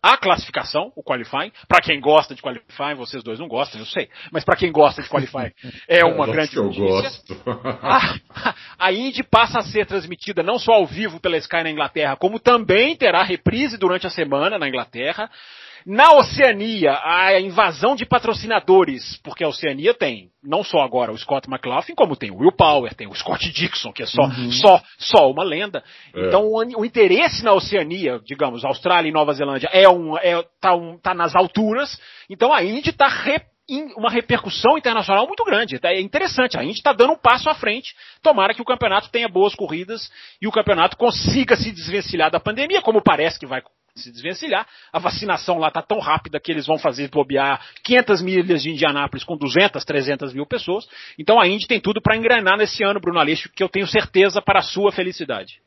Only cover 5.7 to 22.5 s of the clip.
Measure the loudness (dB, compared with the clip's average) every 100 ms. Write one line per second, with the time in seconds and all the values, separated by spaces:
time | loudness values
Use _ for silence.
5.7 | -20 2 4 4 2 -2 -2 -2 -2 -4
6.7 | -2 0 0 -2 -10 _ -12 -10 -8 -8
7.7 | -6 0 2 2 -6 _ -8 -8 -8 -20
8.7 | -4 -2 -2 -6 -8 2 2 4 -2 -4
9.7 | -4 -2 -6 -8 -12 -6 -4 -2 -2 4
10.7 | 4 4 -4 -8 -4 -4 -4 -2 -4 -4
11.7 | -4 -6 -2 -4 0 -2 2 2 2 4
12.7 | 2 2 2 2 2 0 -2 -2 -2 -4
13.7 | -2 -2 -2 -4 -6 -2 0 -2 -2 -4
14.7 | -6 -8 -8 -6 -6 -10 -12 -20 -20 -20
15.7 | -20 -4 6 8 8 6 4 2 2 -4
16.7 | 0 0 0 0 2 4 2 2 0 0
17.7 | 2 -2 -2 -2 -2 0 -6 -2 -2 4
18.7 | 4 4 -2 -12 -18 -18 -6 -6 -4 -6
19.7 | -2 -2 0 -4 -6 -16 _ -6 -4 0
20.7 | 0 0 -2 -4 -6 -4 -4 -4 -8 -4
21.7 | -4 -4 0 0 0 -8 0 0